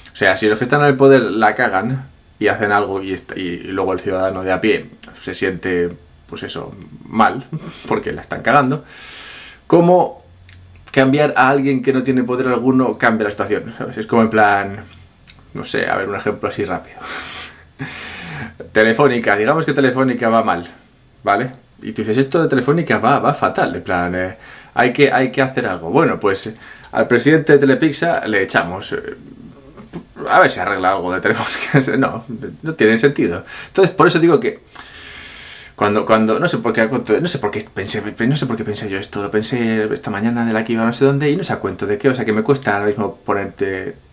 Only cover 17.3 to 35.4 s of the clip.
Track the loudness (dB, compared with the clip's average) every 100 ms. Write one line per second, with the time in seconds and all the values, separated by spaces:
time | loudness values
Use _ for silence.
17.3 | -12 -14 -18 -20 -14 -14 -12 -14 -14 -12
18.3 | -12 -12 -16 -2 2 4 6 4 4 2
19.3 | 2 2 2 0 2 2 2 0 0 2
20.3 | 2 2 -2 -6 -18 _ _ _ _ 0
21.3 | 0 -2 -10 _ -14 -8 -4 0 0 2
22.3 | 2 2 2 2 0 0 0 2 2 2
23.3 | 0 0 0 -2 -4 -4 -2 -2 -2 -6
24.3 | -8 -18 -20 -6 0 2 2 2 2 0
25.3 | 0 -2 -2 -4 -4 -2 0 2 0 -2
26.3 | -2 -6 -12 -18 -20 -6 -2 2 2 4
27.3 | 4 6 6 6 4 0 0 -2 -2 0
28.3 | 0 0 0 -2 -6 -8 -8 -8 -14 -18
29.3 | -20 -20 -20 -20 -20 -16 -16 -16 -10 0
30.3 | 4 4 2 -4 0 0 0 -2 -2 -2
31.3 | -2 -4 -6 0 2 2 0 0 -4 -10
32.3 | -12 -12 -10 -8 2 4 4 2 2 -2
33.3 | -2 -8 -16 -4 2 2 4 4 4 4
34.3 | 4 2 -6 -12 -20 -20 -18 -18 -18 -16
35.3 | -16